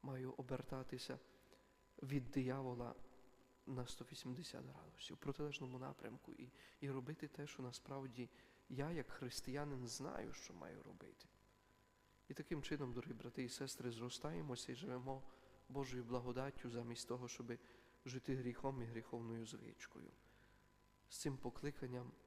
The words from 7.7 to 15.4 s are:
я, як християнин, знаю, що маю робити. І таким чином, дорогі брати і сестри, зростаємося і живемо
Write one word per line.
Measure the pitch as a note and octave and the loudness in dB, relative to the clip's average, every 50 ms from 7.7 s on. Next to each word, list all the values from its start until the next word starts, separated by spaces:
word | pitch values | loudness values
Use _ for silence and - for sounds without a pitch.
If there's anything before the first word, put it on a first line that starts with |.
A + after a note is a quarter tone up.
| A#2+ - - - C3+ C#3 C3+ C3 A2+ B2 B2 - - - - - - - - - | -2 -4 -4 -2 -2 -2 -2 -2 -2 -2 -2 -4 -4 -16 -20 -20 -20 -20 -8 -4
я, | C3+ C3 C#3 D#3+ | 2 2 4 4
як | F3 D#3 B2+ - | 4 2 2 0
християнин, | - - C3+ B2 - - - C3 B2+ C#3+ D3 D3 C#3 B2+ B2 | -2 0 0 0 0 0 0 2 2 2 2 2 2 0 0
знаю, | A2+ - - C3 D#3 - - A2 - - | 0 0 0 0 0 0 0 0 0 -2
що | - - - F2+ | -4 -6 -8 -8
маю | F2 - E2+ - - - | -6 -6 -6 -6 -8 -8
робити. | - - - - - - - - - - - - - - - - - - - - - - - - - - - - | -10 -10 -10 -12 -14 -14 -16 -20 -20 -20 -20 -20 -20 -20 -20 -20 -20 -20 -20 -20 -20 -20 -20 -20 -20 -20 -20 -8
І | - C#3 | -6 -4
таким | - D3+ - F3 D3 | -4 0 2 2 2
чином, | - - D#3 C#3+ C#3+ B2 A#2 | 4 2 2 4 4 2 2
дорогі | B2+ A2+ - B2 | 0 0 0 -4
брати | A2 - A#2+ - - B2+ | -4 -4 -4 0 0 0
і | A#2+ | 0
сестри, | - - C#3 C3+ - - B2 B2 | 0 0 0 -2 -2 0 0 0
зростаємося | A#2 A2+ A#2+ B2 - - - D3 E3 E3+ D#3 C#3+ B2 - - - | 2 2 0 -2 0 0 0 2 2 2 2 2 0 0 0 -2
і | B2+ | -2
живемо | A#2+ E3+ G#3+ B2+ B2+ B2 C3 C3+ C3+ C3 - - - | -2 0 0 0 2 2 0 0 0 -2 -6 -8 -10